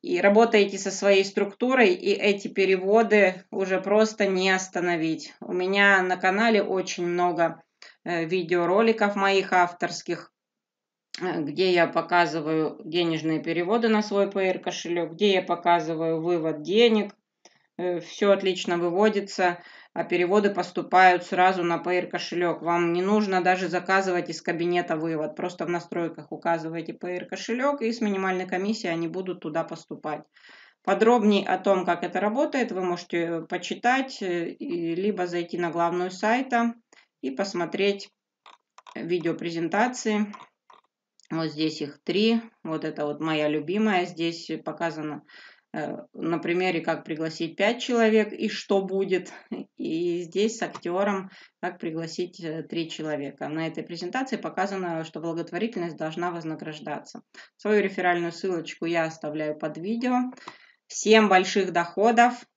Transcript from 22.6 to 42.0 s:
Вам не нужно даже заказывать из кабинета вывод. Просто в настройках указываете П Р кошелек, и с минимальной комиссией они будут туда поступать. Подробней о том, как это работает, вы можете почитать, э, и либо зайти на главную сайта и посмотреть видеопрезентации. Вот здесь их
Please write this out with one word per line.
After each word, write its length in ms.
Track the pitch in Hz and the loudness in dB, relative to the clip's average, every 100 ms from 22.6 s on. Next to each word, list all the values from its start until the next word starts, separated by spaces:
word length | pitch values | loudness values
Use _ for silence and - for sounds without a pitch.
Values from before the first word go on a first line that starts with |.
Вам 300 | 165 175 170 | 0 0 2
не 100 | 175 | 0
нужно 400 | 190 214 208 185 | 2 2 2 2
даже 280 | 180 185 190 | 2 2 0
заказывать 600 | 180 180 190 190 175 170 | -2 2 2 2 -2 -2
из 120 | 160 | -8
кабинета 560 | - 165 170 175 170 160 | -4 -2 0 0 0 -2
вывод. 400 | 165 160 151 - | -2 -2 -4 -4
Просто 280 | 175 - 165 | -8 -6 -4
в 40 | |
настройках 640 | 175 165 180 165 - 156 | -4 -4 -4 -4 -6 -14
указываете 600 | 151 170 165 160 165 165 | -6 -2 -2 -2 -8 -8
П 220 | - 339 359 | -8 -8 -8
Р 100 | - | -8
кошелек, 540 | - - 233 277 285 | -10 -6 -2 0 0
и 120 | 226 | -2
с 80 | 233 | -2
минимальной 440 | 214 190 190 185 185 | -2 0 -2 -2 -2
комиссией 460 | 185 196 220 180 | -4 -2 -4 -4
они 140 | 165 165 | -4 -4
будут 320 | 170 185 180 | -6 -8 -8
туда 240 | 165 160 | -6 -6
поступать. 600 | 160 160 - 165 156 147 - _ - - - _ | -6 -10 -14 -12 -8 -10 -12 _ -20 -20 -20 _
Подробней 640 | - 196 220 240 208 202 196 | -2 2 6 6 6 4 2
о 120 | 185 | 0
том, 280 | 208 190 180 | 2 2 2
как 180 | 175 | -2
это 160 | 175 185 | -2 -2
работает, 540 | 202 226 311 285 233 | -2 0 0 0 -2
вы 80 | 185 | -2
можете 580 | 180 175 - 175 170 165 165 | -2 -4 -4 -2 -2 -4 -4
почитать, 760 | 180 - 208 240 262 262 - | -8 -6 -2 0 0 -2 -6
э, 280 | 190 175 170 | -4 -4 -4
и 460 | - 143 170 165 165 | -8 -6 -4 -4 -2
либо 320 | 202 190 180 | -2 -2 -4
зайти 300 | 175 170 170 | -4 -6 -4
на 120 | 170 | -4
главную 420 | 165 170 180 180 | 0 0 0 -4
сайта 600 | 185 214 240 262 233 233 233 _ _ _ _ | -2 0 0 0 0 0 -4 _ _ _ _
и 100 | - | -8
посмотреть 760 | - 196 175 165 - 202 202 - _ _ _ - - _ - - - | -4 -4 -4 -4 0 0 -2 -8 _ _ _ -20 -20 _ -20 -18 -12
видеопрезентации. 1300 | - 175 165 - 170 165 165 196 247 254 220 208 208 - - _ _ - _ _ _ _ _ | -4 -2 -2 -4 -6 -4 -2 0 0 0 -2 0 -2 -6 -20 _ _ -20 _ _ _ _ _
Вот 160 | 160 160 | -4 -4
здесь 340 | 143 156 151 | -2 -4 -2
их 180 | 143 - | -10 -8